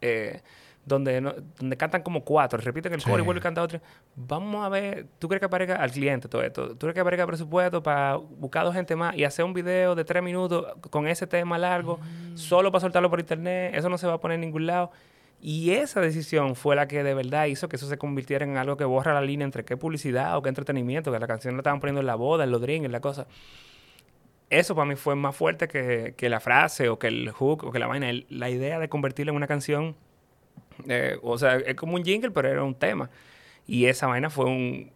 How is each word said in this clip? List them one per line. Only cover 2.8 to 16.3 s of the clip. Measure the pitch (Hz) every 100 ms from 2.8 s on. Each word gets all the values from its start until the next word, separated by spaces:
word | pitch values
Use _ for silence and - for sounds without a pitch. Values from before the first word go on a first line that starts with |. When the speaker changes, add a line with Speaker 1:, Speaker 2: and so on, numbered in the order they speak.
| 175
Speaker 1:
el | 170
coro | - 196
y |
Speaker 2:
Sí. |
Speaker 1:
vuelven | 175 175
a |
cantar | 175 170
otro. | 170 165 - - _ -
Vamos | 123 147 202 208
a | 202
ver, | 196 202 202 - _
¿tú | 165
crees | 196
que | 196
aparezca | 180 185 185
al | 139
cliente | 127 139 135 120
todo | 117
esto? | 120 123 123
¿Tú | 120
crees | 147
que | 165
aparezca | 180 175 175
presupuesto | 165 160 170 180 175
para | 156 143 139 139
buscar | - - 143 160
dos | 170
gente | 180 180 165
más | 170 160
y |
hacer | 143 139
un | 170
video | 180 175 185 180
de | 175
tres | 160 180
minutos | 180 180 185 170 - - -
con | 151 151
ese | 170 180
tema | 175 175 170
largo, | 180 180 170 170
Speaker 2:
Mm. | 160 170 170 170
Speaker 1:
solo | 156 175 190
para | 185
soltarlo | 180 180 180
por | 170
internet? | 165 160 170 185 185
Eso | - 170
no | 180
se | 180
va |
a | 165
poner | 170 165
en |
ningún | 165 156 160
lado". | 175 175 - - _ _ _
Y | - 156 165
esa | 196 285 -
decisión | 170 160 151